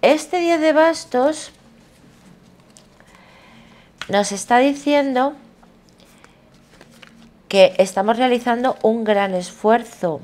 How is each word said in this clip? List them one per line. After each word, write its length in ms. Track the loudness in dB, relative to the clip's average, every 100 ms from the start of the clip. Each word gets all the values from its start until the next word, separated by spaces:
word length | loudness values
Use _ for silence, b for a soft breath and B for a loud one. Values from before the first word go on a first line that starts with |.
Este 380 | 2 0 -2 -4
diez 200 | 0 0
de 120 | 0
bastos 800 | 2 0 0 -6 -2 -2 -4 -12 _ _ _ _ _ -20 _ -20 -20 _ _ _ -20 _ _ b b b b b b b b b _ -4
nos 240 | -2 -2
está 260 | -6 0 2
diciendo 760 | 2 0 0 0 0 -2 -2 -4 -20 _ -20 _ _ _ b b b b _ _ _ _ -20 -20 -20 -20 -20 _ _
que 260 | 4 4 4
estamos 380 | 0 2 -2 0
realizando 600 | 0 0 -2 -2 -2 -2
un 220 | -2 -2
gran 300 | 0 0 0
esfuerzo 840 | -4 -8 -4 0 0 -2 -8 -6 -6